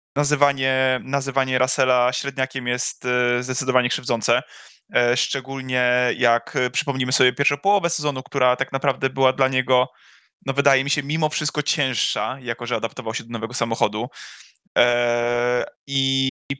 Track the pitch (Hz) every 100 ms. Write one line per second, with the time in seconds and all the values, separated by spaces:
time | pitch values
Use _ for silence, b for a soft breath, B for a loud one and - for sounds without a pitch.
0 | _ 143 143 143 143 139 131 131 131 127
1 | 127 139 131 135 131 127 131 - 127 123
2 | 123 - 139 135 131 135 123 120 - -
3 | 127 123 123 120 123 127 131 123 120 -
4 | 127 117 113 120 - B B B - 117
5 | 120 123 - 135 127 135 131 127 123 123
6 | 123 117 120 117 - 139 127 - - 131
7 | 127 - 127 127 143 143 196 202 170 -
8 | 151 135 - 139 127 127 135 135 139 135
9 | 135 135 131 131 135 131 127 127 131 b
10 | b b b _ - 135 139 135 139 151
11 | 139 160 151 - 151 156 - 156 135 120
12 | - 113 110 135 120 117 120 117 110 -
13 | 113 113 113 117 113 117 117 113 110 107
14 | 123 B B B B B _ - 120 120
15 | 120 120 120 120 123 123 - _ - 135
16 | 135 135 135 - -